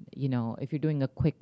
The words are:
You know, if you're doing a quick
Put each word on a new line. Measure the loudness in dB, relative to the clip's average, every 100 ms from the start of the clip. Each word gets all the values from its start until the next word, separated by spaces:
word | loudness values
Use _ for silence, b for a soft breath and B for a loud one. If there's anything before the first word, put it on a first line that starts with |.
| -14 -4
You | 0
know, | 0 -2 -4
if | -6
you're | -2
doing | 0 2
a | 0
quick | 2 0 0